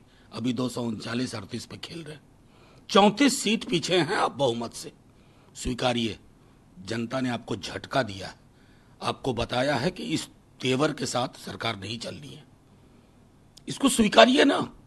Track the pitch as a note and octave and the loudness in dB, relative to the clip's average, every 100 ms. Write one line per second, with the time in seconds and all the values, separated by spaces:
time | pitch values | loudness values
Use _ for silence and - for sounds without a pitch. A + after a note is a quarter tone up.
0 | - - - - A#2+ A#2+ B2+ B2+ A#2 G#2 | -16 -20 -16 -6 -2 0 -2 -4 -4 -6
1 | A#2 A#2 B2+ A2 F#2 A#2 - G2+ - E3 | -6 -4 -4 -6 -8 -10 -10 -14 -14 -14
2 | D3+ D3+ - - - - - - - G3+ | -14 -16 -20 -20 -20 -20 -20 -20 2 6
3 | G#3 G#3 C#4 - G#3 A3 - F3 C3+ F3 | 6 6 4 4 0 -2 0 -2 0 2
4 | E3 G#3 - A#2 C3+ A#2 A#2 - D#3 - | 2 0 -2 0 0 0 -4 -10 -16 -18
5 | - - - - - - B2+ B2 B2+ A#2+ | -20 -20 -20 -20 -20 -10 -6 -2 0 0
6 | A2+ F#2+ - - - - - - F#2+ A2+ | -2 -4 -14 -20 -20 -20 -20 -16 -8 -6
7 | A#2 C3+ B2+ A#2 - A2 - F#2+ - C3+ | -4 -2 -2 -2 -4 -8 -6 -10 -4 -2
8 | A2 F#2+ F2+ - - - - - - - | -2 -4 -12 -16 -20 -20 -20 -20 -20 -10
9 | D#3 - C#3 A#2 A#2 B2 C#3 C#3 D#3 F3+ | -6 -4 -2 -2 -2 0 0 0 0 -4
10 | A#3 D#3+ - - _ - A#2+ C3 D3+ C#3+ | -4 -4 -6 -14 _ -6 0 2 0 0
11 | B2 B2 B2+ - - G2 A2+ G#2 F#2+ A#2 | -4 -2 -4 -6 -14 -8 -6 -6 -8 -8
12 | - F2+ D2 - - - _ - - - | -10 -12 -14 -18 -20 -20 _ -20 -20 -20
13 | - - - - - - - - C4+ - | -20 -20 -20 -20 -20 -18 -12 0 2 4
14 | G#3 - A3+ C#4 C#4+ F4+ - - | 6 8 8 8 4 4 -2 -10